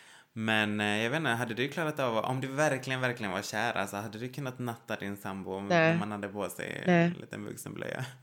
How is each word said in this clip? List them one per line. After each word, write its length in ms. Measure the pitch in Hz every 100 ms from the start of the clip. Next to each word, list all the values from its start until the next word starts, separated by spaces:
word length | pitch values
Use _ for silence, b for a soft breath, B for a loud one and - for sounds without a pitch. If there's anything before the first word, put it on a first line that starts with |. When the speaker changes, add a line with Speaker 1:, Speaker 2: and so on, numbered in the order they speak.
| b b b
Speaker 1:
Men, 480 | 110 110 110 104 104
eh, 220 | 104 104
jag 80 | 117
vet 60 | 156
inte, 140 | 143
hade 240 | 117 120
du 140 | 110 139
klarat 320 | 139 156 151
av, 160 | 131 113
om 240 | - 131
du 60 | 131
verkligen, 520 | 135 151 131 127 131
verkligen 320 | 127 120 104
var 100 | 92
kär, 300 | - 110 104
alltså, 240 | - 98 101
hade 220 | 107 107
du 100 | 123
kunnat 300 | 127 135 123
natta 380 | 123 113 - 107
din 200 | 98 101
sambo 360 | 104 95 92
om, 120 | 95 139
Speaker 2:
Nej. 240 | 175 160
Speaker 1:
om 60 | 170
man 120 | -
hade 160 | 208 202
på 200 | 202 185
sig 360 | - - - -
Speaker 2:
Nej. 180 | 175
Speaker 1:
en 80 | 170
liten 320 | - - 104
vuxenblöja? 600 | 104 - - - - - 123 -